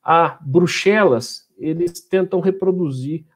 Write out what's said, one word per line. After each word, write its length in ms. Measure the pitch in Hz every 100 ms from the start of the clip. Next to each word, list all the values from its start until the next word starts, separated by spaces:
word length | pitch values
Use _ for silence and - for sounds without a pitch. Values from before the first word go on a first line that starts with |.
a 380 | - 165 156 -
Bruxelas, 1080 | 143 165 175 - 190 214 185 117 - - _ -
eles 420 | 156 165 175 -
tentam 380 | - 190 185 185
reproduzir, 880 | 190 190 185 180 156 127 139 160 -